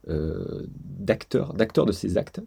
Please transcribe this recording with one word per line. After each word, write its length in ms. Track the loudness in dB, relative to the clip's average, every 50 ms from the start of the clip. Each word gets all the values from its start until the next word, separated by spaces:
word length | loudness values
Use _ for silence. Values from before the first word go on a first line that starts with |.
| -4
euh, 600 | -2 -2 0 0 0 -2 -4 -4 -6 -6 -6 -8 -10 -10
d'acteur, 760 | -12 -14 -12 -10 -6 0 0 0 0 0 _ 0 0 2 0 2
d'acteur 320 | 2 0 4 4 4 4
de 60 | 4
ses 260 | 2 0 0 0 0
actes. 240 | 0 0 -2 -8 -12 -12